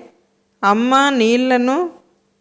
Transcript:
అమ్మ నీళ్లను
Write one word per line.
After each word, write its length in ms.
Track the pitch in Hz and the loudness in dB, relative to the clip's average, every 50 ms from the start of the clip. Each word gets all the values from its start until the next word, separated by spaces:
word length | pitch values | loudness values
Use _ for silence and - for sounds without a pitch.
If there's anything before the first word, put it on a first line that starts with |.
| - - _ _ _ _ _ _ _ _ _ _ 202 | -10 -20 _ _ _ _ _ _ _ _ _ _ -2
అమ్మ 460 | 196 208 220 240 254 262 269 277 285 | 0 0 0 0 0 2 2 2 2
నీళ్లను 800 | 277 247 220 226 240 247 254 262 254 247 247 254 269 330 359 339 - - _ _ _ _ _ _ _ _ | 0 0 0 0 0 0 0 0 0 0 0 -2 -2 -2 -4 -6 -10 -16 _ _ _ _ _ _ _ _